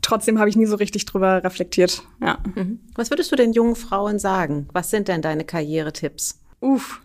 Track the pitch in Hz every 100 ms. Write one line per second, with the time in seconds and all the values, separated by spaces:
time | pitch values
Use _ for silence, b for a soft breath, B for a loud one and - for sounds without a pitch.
0 | - 220 220 220 208 226 220 208 208 208
1 | - 196 190 190 185 - 175 - 180 -
2 | - _ - - - 185 185 233 - -
3 | 233 294 339 262 233 226 233 233 - 196
4 | 208 208 196 190 160 147 143 180 170 214
5 | 196 175 160 156 160 170 151 156 156 -
6 | 151 - - - _ _ 254 269 - -